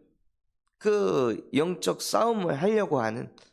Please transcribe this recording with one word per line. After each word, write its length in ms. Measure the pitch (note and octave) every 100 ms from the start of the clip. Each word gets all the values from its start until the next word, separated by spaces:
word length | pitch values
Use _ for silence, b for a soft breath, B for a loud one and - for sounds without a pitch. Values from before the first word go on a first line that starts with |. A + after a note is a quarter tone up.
| _ _ _ _ _ _ _ _
그 720 | G#3+ G#3 F#3+ D#3+ B2 G#2 -
영적 480 | C3 E3+ F3 - -
싸움을 580 | - G3+ A3+ A3+ E3+ C#3+
하려고 400 | F#3+ A3 F#3+ C#3+
하는, 340 | A2+ A2+ C3 - B